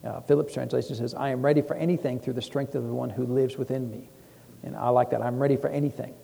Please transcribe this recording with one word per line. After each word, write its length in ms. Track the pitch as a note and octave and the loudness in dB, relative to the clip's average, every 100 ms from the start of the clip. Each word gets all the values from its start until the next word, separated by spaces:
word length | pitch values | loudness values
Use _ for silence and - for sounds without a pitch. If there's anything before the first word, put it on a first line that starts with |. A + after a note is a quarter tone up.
Uh, 160 | A#2+ B2 | -8 -10
Phillips' 320 | - C#3+ D3 | 2 2 2
translation 420 | C3 B2 B2+ B2 | -4 -2 -2 -2
says, 200 | A#2 A#2+ | -4 -4
"I 160 | - C#3 | -4 -4
am 120 | B2+ | 0
ready 200 | C#3 D3+ | 4 4
for 120 | C#3+ | 4
anything 460 | - E3 F3+ C#3 B2 | -2 0 0 0 -4
through 140 | C3 | -4
the 80 | B2 | -4
strength 320 | A#2+ C#3+ C#3 | -4 -4 -2
of 100 | C#3 | -4
the 80 | A#2 | -4
one 180 | B2 B2+ | -4 -4
who 140 | A#2 | -2
lives 320 | B2 B2+ C3 C3+ | 0 2 2 0
within 340 | B2+ C3 B2 | -4 -2 -4
me." 200 | A2 - - - - - - | -8 -14 -20 -20 -20 -20 -14
And 140 | - G#2+ | -12 -2
I 140 | A#2+ | 4
like 200 | B2 B2 | 6 6
that. 120 | A#2 | 2
"I'm 180 | A#2+ B2 | 0 2
ready 160 | C#3 C3 | 2 4
for 120 | C#3 | 2
anything." 460 | C#3+ C#3+ - B2 - | 0 -2 -2 -10 -12